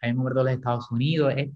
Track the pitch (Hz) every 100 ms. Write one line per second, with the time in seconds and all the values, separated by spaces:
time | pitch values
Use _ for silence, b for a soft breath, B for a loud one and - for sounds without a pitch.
0 | 120 127 131 131 131 127 123 120 - 117
1 | 139 160 139 127 143